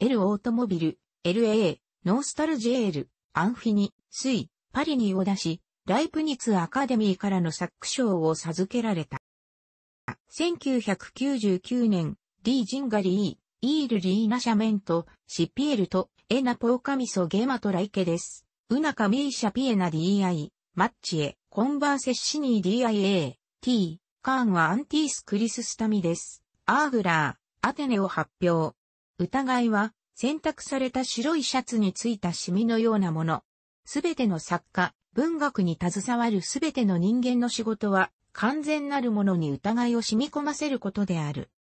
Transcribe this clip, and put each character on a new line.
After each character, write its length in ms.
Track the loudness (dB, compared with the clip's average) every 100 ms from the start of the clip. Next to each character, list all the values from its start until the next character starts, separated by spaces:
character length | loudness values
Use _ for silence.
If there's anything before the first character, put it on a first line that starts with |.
エ 80 | 0
ル・ 180 | 2 2
オ 120 | 0
ー 20 |
ト 120 | 0
モ 140 | 0 0
ビ 140 | 0
ル、 180 | 0 -2 _ _
エ 100 | -2
ル 120 | 2
エ 80 | 2
ー、 260 | 4 2 0 _ _
ノ 140 | 0 0
ー 40 |
ス 120 | 0
タ 120 | -2 0
ル 100 | 0
ジ 140 | 0
ェ 180 | 0 0
ー 40 |
ル、 180 | -2 -6 _ _
ア 140 | -2 0
ン 80 |
フ 160 | 0 0
ィ 20 |
ニ、 220 | 2 0 -4 _
ス 200 | -6 -2
イ、 200 | -2 -4 _ _
パ 120 | -4
リ 120 | 0 0
に 180 | 0
を 100 | 0
出 120 | 0 0
し、 240 | -2 -6 _ _ -2
ラ 140 | 0
イ 80 | 0
プ 140 | -2
ニ 160 | -2 -2
ツ 180 | 0 0
ア 100 | 0
カ 200 | -2 0
デ 100 | 2
ミ 180 | 2
ー 20 | 0
か 100 | 0
ら 120 | 0
の 100 | 0
サ 140 | -2 -8
ッ 20 | -8
ク 80 | -6
賞 360 | -2 0 2
を 120 | 2
授 320 | 0 -4 -4 -2
け 140 | -2
ら 140 | -2
れ 100 | -2
た。 140 | -4 -10 -14 _ _ _ _ _ _ _ -16 -16 _
千 260 | -4 -2 -2
九 240 | 0 0
百 320 | 0 -4 -6
九 240 | -4 -2 0
十 240 | 0 0
九 280 | -2 0 2
年、 280 | 2 0 -6 _ _
リ 200 | 0 0
ー・ 20 |
ジ 160 | 0 -2
ン 80 | -2
ガ 120 | 0
リ 380 | 2 2 0 -4 _ _
ー、 40 | -2
イ 180 | 0
ー 40 | 0
ル・ 120 | 0
リ 240 | 2 2
ー 40 | 2
ナ・ 120 | 0
シ 100 | 0
ャ 40 |
メ 160 | 2 2
ン 100 | 0
ト、 260 | 0 -2 -2 _ -10
シ 220 | -2 -2
ピ 200 | 0 0
エ 80 | 0
ル 120 | 0
ト、 220 | -2 -4 _ -2
エ 140 | 0
ナ・ 140 | 0 0
ポ 180 | 0
ー 40 | 0
カ 160 | 0 -2
ミ 100 | -2
ソ・ 200 | -2 0
ゲ 200 | 0 0
マ 140 | 0
ト 100 | -2
ラ 100 | -2
イ 100 | -2
ケ 140 | -2
デ 140 | 0 -2
ス、 280 | -6 -16 _ _ -2
ウ 100 | 0
ナ 140 | 0
カ・ 140 | 0 2
ミ 200 | 2 0
ー 20 |
シ 160 | -2 -2
ャ・ 60 |
ピ 140 | 0 0
エ 100 | 2
ナ・ 140 | 0
デ 80 | 0
ィ 220 | 0 2
ー 60 | 2
ア 40 |
イ、 220 | -2 -6 -12 _
マ 120 | -2 -2
ッ 60 | -2
チ 180 | -6 -2
エ、 160 | -2 -6 _
コ 140 | -2
ン 140 | 0 2
バ 180 | 0 0
ー 20 |
セ 120 | -2
ッ 40 |
シ 260 | -2 -2 -2
ニ 180 | 0 2
ー・ 40 |
デ 80 | 2
ィ 80 | 2
ー 60 | 2
ア 40 |
イ 140 | 2
エ 40 | 2
ー 260 | 2 0 -6 _ _
テ 100 | 0
ィ 200 | 2 2
ー、 40 | -4 _ _
カ 160 | -2 2
ー 60 | 2
ン 60 |
は 180 | 4 4
ア 40 |
ン 120 | 2 0
テ 100 | 0
ィ 100 | 0
ス・ 160 | -2
ク 120 | -4 -2
リ 140 | 0
ス 120 | -2
ス 140 | -8 -4
タ 100 | 0
ミ 140 | 0
デ 140 | 0
ス、 280 | -2 -6 -18 _ _
ア 220 | 0 0 2
ー 40 |
グ 120 | 0
ラ 340 | 2 2 0 -4 _ _
ー、 60 | -4
ア 60 |
テ 120 | -2 0
ネ 140 | 0
を 80 | 0
発 220 | -2 -4 _
表。 320 | 2 2 0 -4 _ _ _ -6
疑 420 | -2 -2 0 2
い 80 | 2
は、 240 | 2 0 -4 _
洗 240 | -6 -4 -2
濯 240 | -4 -4
さ 160 | -4 -4
れ 120 | -2
た 140 | -2
白 320 | -4 -2 0 0
い 80 |
シ 140 | 0 -2
ャ 40 |
ツ 160 | 0 0
に 140 | 0
つ 160 | 0 -2
い 100 | -2
た 140 | -4
シ 200 | -4 -2
ミ 120 | 0
の 140 | 2 2
よ 140 | 2
う 60 | 2
な 140 | 0
も 120 | 0
の。 180 | -2 -2 -6 _ _ _
す 160 | -8 -4
べ 140 | -2
て 120 | 0 0
の 120 | 0
作 260 | -2 -4 -2
家、 220 | -2 -2 -4 _
文 260 | -2 0 0
学 240 | -2 0
に 160 | 0 0
携 380 | -2 -4 -2 0
わ 100 | 0
る 140 | 0
す 160 | -2 -4
べ 140 | -2
て 120 | 0
の 140 | 2 2
人 240 | 2 2
間 160 | 2 0
の 100 | 0
仕 140 | -2
事 280 | -4 -2 0
は、 200 | 2 0 _ _
完 300 | -4 -2 0
全 260 | -2 -2 -2
な 120 | -2
る 120 | 0
も 100 | 2
の 140 | 2 2
に 160 | 0
疑 340 | -2 -2 0 2
い 100 | 0
を 60 |
染 160 | 0 -2
み 120 | -2
込 120 | -2
ま 120 | -4
せ 140 | -4 -4
る 120 | -4
こ 100 | -4
と 140 | -4
で 160 | -2 -2
あ 120 | -4
る。 180 | -6 -10 _ _